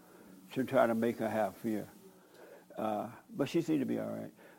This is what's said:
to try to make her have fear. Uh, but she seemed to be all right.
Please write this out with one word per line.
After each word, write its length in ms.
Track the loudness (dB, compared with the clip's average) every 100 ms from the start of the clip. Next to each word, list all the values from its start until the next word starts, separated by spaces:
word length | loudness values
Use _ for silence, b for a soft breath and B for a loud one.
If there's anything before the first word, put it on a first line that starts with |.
| B B B B -8
to 100 | -4
try 240 | 2 6 6
to 80 | 4
make 220 | 2 2
her 80 | 0
have 280 | 2 0 0
fear. 280 | -2 -2 -4 -14 -20 b b b b b b -6
Uh, 300 | -2 -2 -4 -10 -10 -2
but 140 | 0
she 120 | 0
seemed 180 | 2 0
to 40 | 0
be 140 | 0
all 60 | -2
right. 240 | -6 -8 -14 b